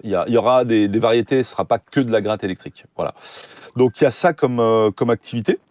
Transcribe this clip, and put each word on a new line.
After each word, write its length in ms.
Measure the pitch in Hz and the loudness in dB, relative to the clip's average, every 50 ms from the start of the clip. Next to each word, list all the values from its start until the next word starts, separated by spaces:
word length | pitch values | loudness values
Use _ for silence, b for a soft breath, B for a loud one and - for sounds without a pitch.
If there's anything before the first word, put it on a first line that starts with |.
| - | -8
il 40 | 110 | -4
y 60 | 95 | -2
a, 80 | 87 82 | -2 0
il 60 | 110 117 | 0 0
y 40 | |
aura 260 | 113 104 120 127 127 127 | 0 2 2 2 2 2
des, 240 | 120 113 107 104 | 2 2 2 2
des 120 | 101 98 113 | 2 0 0
variétés, 440 | 113 113 113 120 110 - 135 131 123 | 2 2 2 0 0 0 0 -2 -2
ce 80 | - | -2
sera 140 | - - 95 | -4 -6 -2
pas 120 | - 120 | -2 -2
que 220 | 113 - _ - 139 | -4 -4 _ -2 -2
de 120 | 131 117 | 0 0
la 100 | 110 110 | 0 0
gratte 240 | 98 107 107 101 - | 0 -2 -4 -4 -4
électrique. 400 | 95 90 - - - - - - _ _ | -6 -8 -8 -12 -18 -20 -20 -20 _ _
Voilà. 180 | - 80 73 - B B B B B B B B B B B B | -8 -8 -8 -8 B B B B B B B B B B B B
Donc 240 | - 127 123 - - | 0 0 0 2 2
il 60 | 160 | 0
y 20 | |
a 40 | 131 | 0
ça 200 | - - - 175 | 2 2 0 0
comme, 300 | 156 - 147 127 123 120 | 0 0 -2 -2 0 2
euh, 300 | 117 113 113 110 110 107 | 2 2 4 4 2 2
comme 180 | 98 - 123 117 | 0 0 -2 -2
activité. 500 | 117 - - - - 120 110 - - - _ _ | -2 -2 -4 -6 -8 -4 -2 -2 -2 -2 _ _